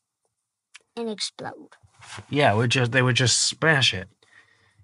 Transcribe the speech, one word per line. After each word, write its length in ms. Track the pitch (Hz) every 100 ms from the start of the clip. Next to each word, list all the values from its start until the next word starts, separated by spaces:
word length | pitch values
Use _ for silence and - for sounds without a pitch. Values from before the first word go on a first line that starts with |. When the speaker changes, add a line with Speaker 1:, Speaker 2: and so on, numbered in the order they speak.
| _ _ _ _ _ _ _ - _ -
Speaker 1:
and 140 | 233
explode. 640 | 208 - - - - - - _ _ - - -
Speaker 2:
Yeah, 240 | 139 139
it 20 | 104
would 160 | 123
just, 200 | 131 123
they 80 | 127
would 140 | 127 120
just 260 | 127 -
smash 520 | - - 156 151 123
it. 140 | 95 95 _ _ _ _ _ _ _